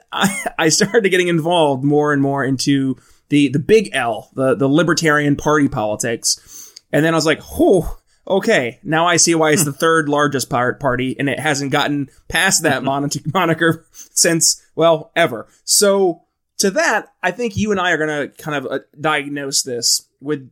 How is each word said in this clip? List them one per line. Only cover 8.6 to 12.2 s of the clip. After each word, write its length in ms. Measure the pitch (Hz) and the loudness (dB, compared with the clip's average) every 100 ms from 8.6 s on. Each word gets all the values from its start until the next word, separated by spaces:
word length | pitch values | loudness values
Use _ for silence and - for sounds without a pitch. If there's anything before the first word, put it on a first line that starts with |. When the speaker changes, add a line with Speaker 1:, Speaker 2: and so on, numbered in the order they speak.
| 120 - | -2 -6
Speaker 1:
now 240 | - 160 175 | -4 0 2
I 100 | 170 | 2
see 160 | 175 | 2
why 180 | 165 156 | 2 2
it's 120 | 151 | 2
Speaker 2:
Hmm. 80 | 147 | 0
Speaker 1:
the 20 | |
third 340 | 139 165 160 143 | 0 2 2 2
largest 380 | 143 147 139 - | 0 0 -2 -2
par-, 260 | 123 123 - | -2 -2 -2
party, 400 | 135 123 131 - | -2 -2 -4 -4
and 100 | 139 | -4
it 120 | 123 | -2
hasn't 320 | 151 139 143 | -2 -2 -2
gotten 380 | 143 143 143 131 _ | -2 -2 -4 -6 _